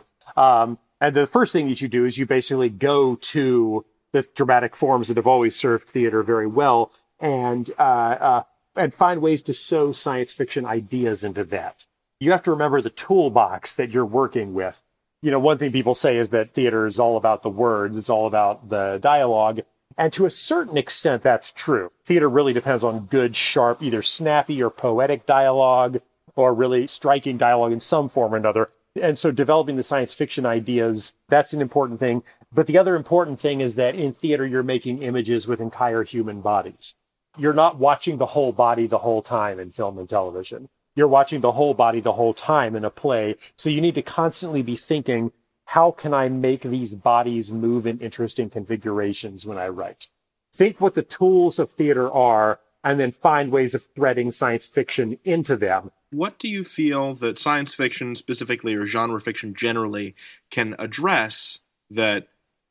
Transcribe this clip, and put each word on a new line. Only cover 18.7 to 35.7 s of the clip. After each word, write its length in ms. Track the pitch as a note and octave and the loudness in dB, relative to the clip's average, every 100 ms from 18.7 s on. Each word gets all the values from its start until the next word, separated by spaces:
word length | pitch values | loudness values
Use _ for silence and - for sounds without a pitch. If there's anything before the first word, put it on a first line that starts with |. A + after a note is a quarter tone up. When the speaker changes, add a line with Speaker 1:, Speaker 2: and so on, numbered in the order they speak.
| G#2 G2 G2 | -4 -2 0
Speaker 1:
dialogue. 580 | C#3 D3 B2+ A2 G#2+ A2 - _ _ - | 2 2 2 2 0 -2 -10 _ _ -4
And 160 | D#3+ | -2
to 120 | - F#3+ | 0 0
a 40 | |
certain 480 | - - E4 B3+ D3+ | 0 -2 -2 -2 -4
extent, 460 | - - D#3+ B2 | -2 -2 0 2
that's 280 | C3+ A2+ - | 2 2 -2
true. 400 | - - B2 F2+ _ - | -8 -2 -2 -2 _ 0
Theater 240 | F3 D3 | 2 4
really 240 | B2+ C#3 | 4 2
depends 320 | A#2+ C3+ B2 A#2 | 0 0 0 0
on 220 | A2 G2 | -4 -2
good, 280 | C3+ B2 A2 | 0 0 0
sharp, 480 | - D3 A#2+ A#2+ | -2 2 2 0
either 180 | C#3+ A2+ | -2 -2
snappy 600 | - - D#3 D3+ C3+ C#3+ | -2 -2 0 0 0 -2
or 60 | A#2+ | -2
poetic 560 | - B2 A#2 C#3 C#3 - | -2 -2 2 0 0 2
dialogue, 760 | C3+ C3+ C3 C3 B2+ B2+ B2 _ _ _ - | 4 4 4 4 4 2 -2 _ _ _ 2
or 160 | B2+ | 2
really 340 | A#2 B2+ B2+ C#3 | 4 2 2 0
striking 500 | - C#3+ C#3+ C#3 B2 | -2 2 2 0 0
dialogue 360 | A#2+ A#2+ A#2 | 2 4 2
in 80 | A#2 | -2
some 260 | - D#3+ C#3 | 0 0 0
form 260 | - A2+ | 0 0
or 40 | A2 | 0
another. 320 | G#2+ G#2+ A2 _ _ - | 0 0 -2 _ _ -4
And 240 | F3 C#3+ | -2 0
so 100 | E3 | 0
developing 460 | C3 C3+ D#3+ D3 C3+ | 0 2 2 2 -4
the 80 | |
science 300 | B2 C#3 B2 | -2 -2 -2
fiction 320 | - D3+ - B2 | -4 -6 -2 -2
ideas, 640 | A#2 A2+ A#2+ A2+ A2 - _ - | -2 -2 0 0 -2 -6 _ 2
that's 240 | C#3+ C#3+ | 2 2
an 100 | D3+ | -4
important 380 | C3 D3 C3 A2+ | -2 0 -2 -2
thing. 240 | B2+ A#2+ - _ _ | -2 -2 -6 _ _
But 140 | C3 D#3 | -2 4
the 100 | E3 | 4
other 180 | F#3+ E3+ | 4 0
important 460 | C#3 E3+ E3 C3+ | 0 0 0 -2
thing 180 | D3 C3+ | -4 -2
is 160 | C3 A2+ | -2 0
that 200 | B2 D3+ | -2 0
in 180 | C#3+ | -6
theater, 340 | - D#3+ D3 C3+ | -4 -2 0 0
you're 160 | B2+ | -2
making 400 | B2+ B2+ B2+ B2+ | -2 -2 -4 -6
images 460 | B2+ B2 A2 A#2 G#2+ | -4 -4 -2 -2 -2
with 100 | A#2 | -6
entire 440 | A2+ | -6